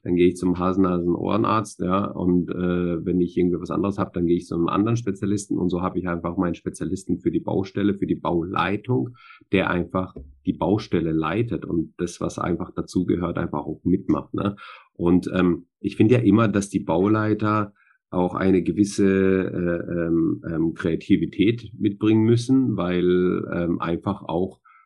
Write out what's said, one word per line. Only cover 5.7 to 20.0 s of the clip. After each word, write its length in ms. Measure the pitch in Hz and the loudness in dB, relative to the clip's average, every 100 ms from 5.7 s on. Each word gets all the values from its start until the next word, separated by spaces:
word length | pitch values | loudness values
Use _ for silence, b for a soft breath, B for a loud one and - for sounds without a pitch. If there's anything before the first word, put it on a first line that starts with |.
| 87 | -2
habe 160 | 90 90 | -2 -4
ich 100 | 90 | -4
einfach 300 | 85 87 85 | -4 -4 -2
meinen 160 | 87 | -2
Spezialisten 640 | 85 - - 80 92 - 87 | -4 -8 -8 -6 -6 -4 -4
für 100 | - | -2
die 100 | - | -2
Baustelle, 540 | - 85 95 - 101 | -2 -4 -4 -2 -2
für 120 | 101 80 | 0 -2
die 80 | 80 | -2
Bauleitung, 960 | 80 85 85 98 87 104 - 127 123 B B B _ | -2 -2 -2 -2 -2 -2 -2 -2 -2 B B B _
der 160 | 95 85 | 0 2
einfach 440 | 90 85 92 92 - - - - | 0 -2 -4 -6 -10 -18 -8 -6
die 60 | |
Baustelle 580 | - 80 113 - 90 80 | -2 0 0 0 -2 0
leitet 520 | 80 78 101 120 82 - | 0 0 -2 -2 -4 -4
und 260 | 82 78 - | -2 -4 -4
das, 220 | 87 - | -8 -4
was 180 | 87 - | -6 -4
einfach 320 | 85 82 90 | -4 -4 -4
dazugehört, 640 | - - 95 87 87 87 82 | -8 -4 -2 0 0 0 -2
einfach 280 | 82 76 76 | -4 -4 -6
auch 140 | 80 | -4
mitmacht, 480 | 85 92 - 76 - | 0 0 0 -4 -4
ne? 240 | 85 98 101 B B B | -4 -4 -6 B B B
Und, 360 | - 87 90 - | -2 2 2 2
ähm, 320 | 92 90 85 - _ | 2 2 0 -4 _
ich 160 | 101 - | -4 2
finde 180 | 113 | 4
ja 60 | 123 | 6
immer, 280 | 101 104 113 | 6 6 4
dass 220 | 101 98 | 2 0
die 100 | 95 | -2
Bauleiter 920 | 78 82 101 110 107 104 107 107 101 b b b _ | 0 2 2 2 2 0 0 0 -2 b b b _
auch 240 | 90 90 | -2 -2
eine 280 | - 95 95 | 2 4 4
gewisse, 420 | 82 95 101 - 98 | 2 2 0 2 2
äh, 840 | 95 95 95 90 - 87 85 87 85 | 4 4 2 0 -2 -2 -2 -4 -4